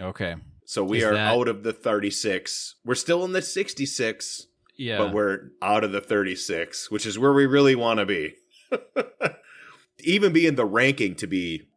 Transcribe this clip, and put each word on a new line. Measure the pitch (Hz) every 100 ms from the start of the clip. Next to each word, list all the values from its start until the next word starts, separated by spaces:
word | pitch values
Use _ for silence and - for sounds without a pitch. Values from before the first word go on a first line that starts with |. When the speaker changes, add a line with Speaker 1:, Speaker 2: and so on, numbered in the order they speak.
Speaker 1:
Okay. | 92 - 92 82 - - -
Speaker 2:
So | -
we | 95 113
Speaker 1:
Is |
Speaker 2:
are | 110
Speaker 1:
that | 104 107 120
Speaker 2:
out | 120
of | 101
the | 110
thirty-six. | 110 117 104 101 - 107 92 - - - -
We're | 120 127
still | - 170
in | 185
the | 185
sixty-six, | 180 - 190 - 135 - 113 110 - - - _ _ -
Speaker 1:
Yeah. | 123 107
Speaker 2:
but | 101
we're | 104 101 95 - _
out | 92 107
of | 107
the | 98
thirty-six, | - 107 95 92 - 82 85 - -
which | 104 110
is | 101
where | 139
we | 139 139
really | 139 139 127
wanna | 117 110 101
be. | 92 73 - _ _ _
<laughs> | 247 - 277 - _ - - _ - - - _ -
Even | - 196 202
be | 165 165
in | 139
the | 107
ranking | 110 131 139 101 85
to | 95
be | 92 87 82 -